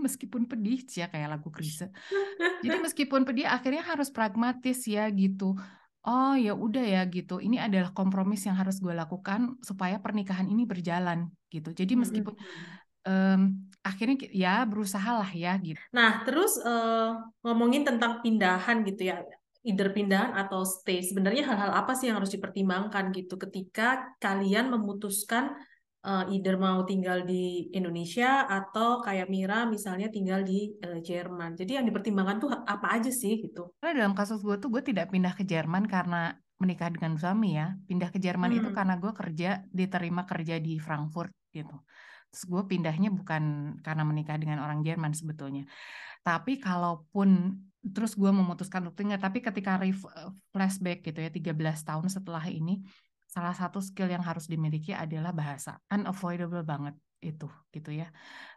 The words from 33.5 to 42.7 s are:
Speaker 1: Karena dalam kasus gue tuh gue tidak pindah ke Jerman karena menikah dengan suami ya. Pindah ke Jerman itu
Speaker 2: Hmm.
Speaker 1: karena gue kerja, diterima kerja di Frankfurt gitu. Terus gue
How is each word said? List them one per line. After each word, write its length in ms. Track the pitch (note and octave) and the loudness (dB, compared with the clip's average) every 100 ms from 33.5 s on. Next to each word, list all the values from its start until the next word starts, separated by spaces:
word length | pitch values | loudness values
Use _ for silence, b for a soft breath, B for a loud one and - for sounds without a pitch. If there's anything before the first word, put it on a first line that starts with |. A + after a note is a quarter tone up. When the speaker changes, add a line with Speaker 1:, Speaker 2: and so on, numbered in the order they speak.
| - F3 - | -10 -14 -6
Speaker 1:
Karena 240 | D#4+ D4+ G3+ | -2 2 2
dalam 80 | |
kasus 240 | G3 G3+ A3 G3+ | 2 0 -2 -2
gue 100 | G3+ | -2
tuh 80 | C4+ | 0
gue 120 | A3+ | -2
tidak 280 | C#4+ G3 E3+ | 0 0 2
pindah 240 | F#3 F#3 | 2 2
ke 80 | F#3 | 0
Jerman 480 | F#3+ E3 D#3 F3+ G3+ | 0 0 2 0 2
karena 480 | F#3 F3 E3+ E3 - _ - | 0 0 0 -2 -4 _ -2
menikah 240 | F#3 E3+ E3+ | 0 0 -2
dengan 240 | E3+ D#3+ D#3 | -2 -2 0
suami 400 | F3 G#3 G#3+ D3+ | 0 2 2 2
ya. 160 | D#3 F#3+ - | 0 -4 -4
Pindah 280 | F3+ F3 | -2 -2
ke 40 | G3 | 0
Jerman 280 | F#3 F3 F3+ | 0 2 4
itu 160 | A#3 A3 | 2 2
Speaker 2:
Hmm. 80 | - | 0
Speaker 1:
karena 160 | F#3+ F3+ | 2 2
gue 120 | G3 | -2
kerja, 560 | A3 F3+ D#3+ F3 G3+ - | -4 -6 -2 -2 -2 -4
diterima 520 | F#3 F#3 F#3 E3+ F3 | -2 0 0 -2 -2
kerja 400 | F3+ D#3+ D#3+ E3 | -2 -4 -2 -2
di 160 | D#3+ D#3+ | -2 -4
Frankfurt 560 | D#3 D3+ D3+ D#3+ F3 - _ | -4 -4 -4 -6 -8 -10 _
gitu. 240 | D#3 D3+ D3+ _ B B B B | -14 -14 -16 _ B B B B
Terus 140 | - F3+ | -16 -4
gue 160 | F3+ G3 | -2 0